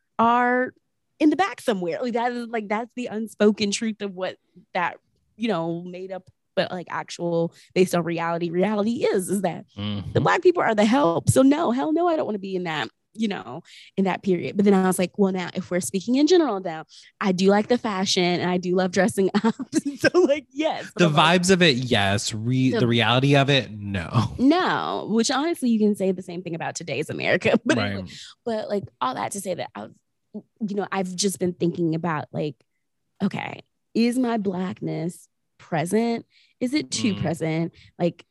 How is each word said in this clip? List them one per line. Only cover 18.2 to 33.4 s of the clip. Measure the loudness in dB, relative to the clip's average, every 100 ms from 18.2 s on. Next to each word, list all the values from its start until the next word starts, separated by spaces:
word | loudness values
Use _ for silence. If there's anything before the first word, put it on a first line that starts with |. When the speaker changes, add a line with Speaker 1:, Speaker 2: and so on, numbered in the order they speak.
| 2 2
Speaker 1:
and | 0
I | 0
do | 0 0
love | 2
dressing | 2 2 2 0
<laughs> | 2
up." | 0 -2 -4 -4 -4 0
So, | 2 4
like, | 4 2 -4
yes. | -4 -4 -4 -8
But | 0
Speaker 2:
The | 2
Speaker 1:
I'm |
like, | 4 4 4
Speaker 2:
vibes | 4
of | 4
it, | 4 2
yes. | 2 2 2 0 -2
Re-, | -4 -2 2 2
Speaker 1:
the | 2
Speaker 2:
the | 2
reality | 4 4 4 4 4
of | 4
it, | 2 0
no. | -8 -6 -4 -2 0 -2 2
Speaker 1:
No, | 4 4 2 0 -2 -6 -2
which | 0 0
honestly, | 0 -2 -2 0
you | 2
can | 2 2
say | 0
the | -2
same | -6 -12
thing | -8 -8
about | -8 -8
today's | -8 -6 -6
America. | -4 0 0 2 0
<laughs> | 0
But | 0
anyway, | -2 -4
Speaker 2:
Right. | -10 -14 -20 -14 -8
Speaker 1:
but, | -8 -6
like, | -6 -8 _
all | -6 -4
that | -8
to | -8
say | -8
that | -8 -8 -12
I |
was, | -16 -18 _ _ _ -20 -20 _ -6
you | -4
know, | -4
I've | -4 -4 -2
just | -4 -2
been | -4
thinking | -2 -4 -2 -2 -2
about, | -4 -4 -6
like, | -6 -6 -8 _ _ _ _ _ _
okay, | -4 -4